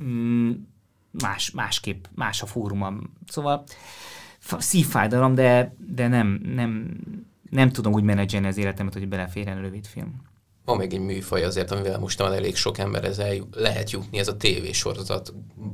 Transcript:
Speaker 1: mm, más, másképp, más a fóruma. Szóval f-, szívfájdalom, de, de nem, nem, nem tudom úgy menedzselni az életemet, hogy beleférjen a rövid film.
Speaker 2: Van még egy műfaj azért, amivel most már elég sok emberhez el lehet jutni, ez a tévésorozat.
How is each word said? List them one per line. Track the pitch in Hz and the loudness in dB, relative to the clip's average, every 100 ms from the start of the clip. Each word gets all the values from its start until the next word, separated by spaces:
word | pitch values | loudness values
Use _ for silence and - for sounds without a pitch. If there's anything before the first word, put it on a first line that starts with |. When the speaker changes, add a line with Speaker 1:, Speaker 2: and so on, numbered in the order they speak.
Speaker 1:
mm, | 135 120 117 120 117 - - _ _ _ _ - | -4 -2 2 2 2 0 -8 _ _ _ _ -2
más, | 101 98 - | -2 0 -4
másképp, | - 107 - - 87 - - | -4 -2 -2 -4 -6 -10 -4
más | 113 98 | -4 -2
a | 107 | -6
fóruma. | 123 104 101 98 104 - - - | -4 -2 -2 -2 -4 -10 -16 -10
Szóval | - 143 143 143 - - - - - - - | -4 -2 -2 -4 -20 -20 -18 -18 -18 -20 -20
f-, | - - | -8 -4
szívfájdalom, | - 185 - 123 107 123 131 131 | 2 4 4 4 4 4 4 6
de, | 127 123 123 - - 123 | 8 6 4 -4 -8 -2
de | 120 | 2
nem, | 123 107 98 - 127 | 4 4 0 -2 -2
nem, | 117 110 117 - - - - _ - | -2 -4 -6 -10 -10 -14 -16 _ -2
nem | 131 131 | 4 6
tudom | 131 107 | 6 2
úgy | 107 | 4
menedzselni | 104 101 98 104 98 | 6 4 2 2 0
az | 98 | 0
életemet, | 98 95 95 | -2 -2 -4
hogy | 95 98 | -4 -6
beleférjen | 95 90 92 101 95 | -4 -4 -6 -6 -6
a | |
rövid | 95 98 104 | -8 -10 -12
film. | - - 131 - _ _ _ - | -10 -10 -12 -16 _ _ _ 0
Speaker 2:
Van | 110 | 0
még | 95 | 0
egy | 92 | -2
műfaj | 95 95 92 92 | -2 -4 0 0
azért, | 87 92 90 | 2 0 0
amivel | 98 98 98 | 0 -2 -2
most | 95 - | -4 0
már | 95 | 0
elég | 95 95 92 | 2 0 0
sok | 98 98 | -2 0
emberhez | 98 98 95 98 | -2 -2 -2 -2
el | 104 98 95 | -2 -2 -6
lehet | 110 110 104 - | 0 0 2 -2
jutni, | 98 95 104 | -6 -4 -2
ez | 98 | -2
a | 101 | 2
tévésorozat. | 107 92 98 - 104 104 95 98 - 101 107 - 107 | 4 4 0 -2 -2 -4 -4 -4 -6 -14 -16 -12 -10